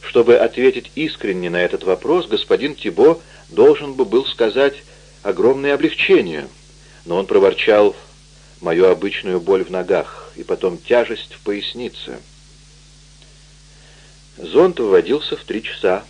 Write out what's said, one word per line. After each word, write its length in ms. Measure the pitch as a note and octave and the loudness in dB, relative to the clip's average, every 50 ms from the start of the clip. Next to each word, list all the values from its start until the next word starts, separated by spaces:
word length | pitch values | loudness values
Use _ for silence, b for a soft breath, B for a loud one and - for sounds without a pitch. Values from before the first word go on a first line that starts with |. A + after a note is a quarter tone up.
| - | -16
Чтобы 340 | - - B2 A#2 A2+ A#2 | -2 0 2 4 6 4
ответить 540 | - A2 A2+ - - B2 C3 B2+ B2 A2+ - - | 4 4 0 -2 2 2 2 2 0 -10 -12 -10
искренне 540 | - D#3 D3+ - - - G#2+ F#2+ F#2 F2 F2 | -8 -8 -8 -8 -8 -6 -6 -6 -4 -6 -4
на 140 | E2+ F2+ F2+ | -2 -2 -2
этот 220 | F2 - F#2+ - | -2 -2 -4 -2
вопрос, 420 | F#2 F#2 F2+ - A#2+ D#3 F3+ E3 | -2 -4 -2 0 -2 -2 -2 0
господин 480 | - - - - - - - A#2 C#3+ D3 | -2 -4 -6 -2 0 -2 -2 0 -4 -8
Тибо 460 | - - G#2+ F3 - B2 D#3 E3 E3 B B B B B B | -8 -10 -8 0 4 4 4 4 2 B B B B B B
должен 460 | - - A2+ C#3+ D3+ D3 D3 C#3+ C3+ | 0 4 6 6 6 4 0 -10 -4
бы 100 | C3 B2+ | -4 -4
был 220 | G#2 G2 B2 C3+ | 0 0 -2 -2
сказать 560 | - - - - A2 G#2 B2+ C#3 C#3 C#3 - - b b b b b b b b | -2 -4 -2 -2 -2 2 2 0 0 0 -4 -20 b b b b b b b b
"огромное 520 | G2+ F#2+ E2+ G2 A#2 C3+ C#3 C#3 C#3+ C#3+ | -6 -2 2 2 2 2 2 0 -2 -2
облегчение", 760 | C3+ - - - - - - G4 E4+ A3+ - D#3+ D2 - - - - - - b b b b b b b | 0 0 -4 -2 -2 0 4 4 2 2 0 -6 -10 -10 -12 -16 -20 -20 -20 b b b b b b b
но 120 | E2+ E2+ | -6 -4
он 100 | F#2 G2 | -4 -2
проворчал 680 | F#2+ - G2+ F#2+ G2 - - - - G#2+ G#2 G#2 G2+ F#2+ - - - - - - - b b b b b b | 2 2 4 4 4 2 0 0 2 4 4 4 2 0 -4 -18 -20 -20 -20 -20 -20 b b b b b b
"мою 260 | - F2 E2 E2+ F#2 | -6 -4 0 4 4
обычную 540 | F#2 F2+ - G2+ G2+ - - - G2 F#2 F2+ | 4 4 2 -2 -6 -8 -6 -8 -4 -4 -4
боль 240 | E2+ F2 G2 F#2+ F#2 | 0 0 0 0 0
в 60 | E2+ | -4
ногах" 600 | F#2 F#2 F2 F2 G2 F2 D2 - - - - - - | -6 -8 -2 -2 -2 -2 -2 -6 -12 -18 -20 -20 -18
и 60 | - - | -18 -8
потом 360 | - F#2+ - - F#2 F2 E2 | -6 -6 -4 -4 -6 -6 -6
"тяжесть 560 | - - A#2+ A#2+ A#2+ - A2+ G#2 - - - | -4 0 0 0 0 -2 -6 -12 -12 -18 -20
в 60 | - | -14
пояснице". 760 | - - G2+ G2+ G2 - - A#2 B2 G#2+ - - - - B1+ A#1 - - - - - - _ - - - - - _ - - - - _ _ _ b b b b b b b b b b b b b b b b b b b b b _ _ - | -10 -8 -8 -8 -8 -10 -10 -10 -12 -12 -12 -14 -16 -16 -16 -16 -18 -20 -20 -20 -20 -20 _ -20 -20 -20 -20 -20 _ -20 -20 -20 -20 _ _ _ b b b b b b b b b b b b b b b b b b b b b _ _ -18
"Зонд 420 | F2+ E2 E2 C3+ F3 F#3+ E3+ C#3 | -16 0 4 4 4 4 2 -2
вводился 560 | B2 G#2 F#2+ F2+ E2+ F2 B2 D3+ - - - | 0 4 4 4 4 2 -2 -4 -2 -6 -10
в 80 | - - | -10 -8
три 180 | - F#2 G#2+ A2+ | -8 -8 -8 -8
часа" 420 | - - - - G2 F#2 G2 G#2+ - | -10 -14 -4 -2 -2 -2 -2 -4 -12